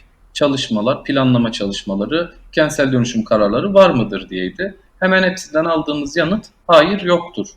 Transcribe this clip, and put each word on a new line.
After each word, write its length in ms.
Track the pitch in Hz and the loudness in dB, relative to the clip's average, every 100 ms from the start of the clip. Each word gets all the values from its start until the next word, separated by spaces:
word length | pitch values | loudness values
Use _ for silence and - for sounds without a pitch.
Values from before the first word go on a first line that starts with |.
| _ _ _ | _ _ _
çalışmalar, 720 | - 147 135 - 107 113 147 | -2 -2 -2 -4 -2 -2 -4
planlama 480 | - 139 131 123 117 | -4 0 2 2 0
çalışmaları, 800 | - 101 98 - 95 107 160 170 - - | -4 -6 -6 -6 -6 -4 -4 -6 -10 -6
kentsel 400 | 170 151 131 135 | -2 0 0 0
dönüşüm 320 | 127 113 113 | 0 0 -2
kararları 500 | 107 107 101 117 196 | 0 0 2 0 2
var 160 | 196 185 | 6 6
mıdır?" 380 | 131 101 98 92 | 4 -2 -6 -8
diyeydi. 460 | 92 92 - 196 - _ _ | -8 -8 -6 -10 -10 _ _
Hemen 220 | 185 185 | 0 2
hepsinden 420 | 185 185 - 156 | 0 -2 -4 -2
aldığımız 520 | 170 160 147 147 139 170 | 0 -2 -2 -6 -4 -2
yanıt, 300 | 160 214 - _ - | -2 -2 -6 _ 4
"Hayır, 360 | 165 170 202 | 6 6 0
yoktur." 440 | 175 175 - - 196 | 0 0 -2 -10 -12